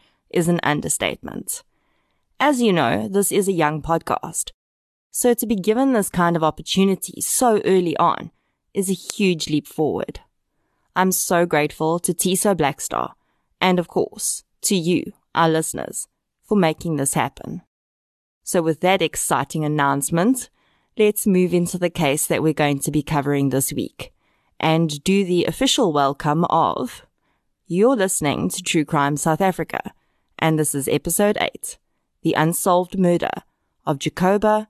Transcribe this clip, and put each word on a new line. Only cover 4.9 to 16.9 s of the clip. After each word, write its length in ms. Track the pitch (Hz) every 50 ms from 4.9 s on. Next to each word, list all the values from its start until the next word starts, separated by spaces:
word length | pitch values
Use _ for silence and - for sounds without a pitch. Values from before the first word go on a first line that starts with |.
| _ _ _ _
so 240 | - - - 247 240
to 120 | - -
be 100 | 214 233
given 360 | 190 170 208 220 240 269 277 254
this 160 | 214 196 -
kind 260 | - 175 175 170 170
of 80 | 165 160
opportunity 760 | 156 - - 165 - - 190 190 196 190 - - - - -
so 400 | - - - - 262 240 220 202 -
early 280 | - 190 190 180 165 - -
on 320 | 170 165 - - - 165 - _ _ _ _ _ _ _ _
is 160 | 190 190 190
a 60 | 190
huge 560 | - - - - - 208 185 180 156 - -
leap 160 | 151 147 -
forward. 540 | - - - 160 131 87 - - - - - - _ _ _ _ _ _ _ _ _ _ _ _ _ _
I'm 160 | 180 185 185 180
so 320 | - - - 185 170 175
grateful 540 | 175 165 147 147 151 - - 156 160 165 175
to 160 | - - 170
Tiso 400 | - - 185 185 180 - 214 196
Blackstar 580 | 160 151 139 143 - - - - 58 62 - - _ _ _ _ _ _ _ _ _
and, 180 | - 185 180 180
of 80 | 170
course, 580 | - - 185 - - - 202 - - - - - _ _ _ -
to 120 | - 208
you, 380 | 185 156 175 180 - - - - _ _ _ _
our 160 | - 170 165
listeners, 580 | 160 160 160 - - - - - - - - - _ _ _ _ _ _ _
for 140 | _ 214
making 400 | 208 180 160 156 - - 175